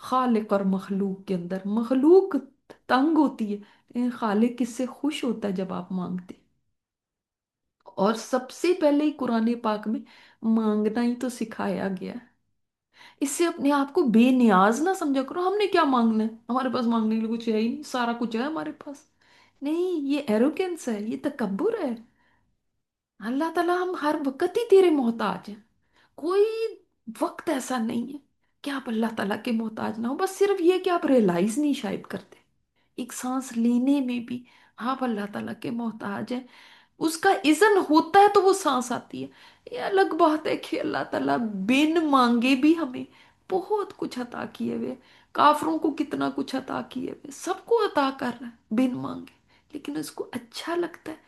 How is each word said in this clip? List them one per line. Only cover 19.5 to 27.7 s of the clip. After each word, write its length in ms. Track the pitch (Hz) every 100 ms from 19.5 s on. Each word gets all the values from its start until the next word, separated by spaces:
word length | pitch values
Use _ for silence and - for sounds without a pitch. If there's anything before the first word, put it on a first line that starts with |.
| -
नहीं, 380 | 277 330 370 349
ये 260 | 277 285 285
arrogance 580 | 214 262 - 370 339 -
है, 220 | 214 214
ये 60 | 269
तकब्बुर 600 | 294 285 214 196 381 453
है। 360 | 294 226 - _ _ _ _ _ _ _ _ _ _ -
अल्लाह 320 | 233 269 330
ताला, 220 | 320 349
हम 220 | 359 359 359
हर 260 | 294 302
वक्त 320 | 277 269 359 453
ही 100 | 466
तेरे 200 | 381 359
मोहताज 600 | 302 233 226 214 180 -
हैं, 140 | 202 _ _ _ _ _ -
कोई 520 | 320 392 427 440 453 370 _ _ - 226
वक्त 260 | 294 - -
ऐसा 300 | 285 240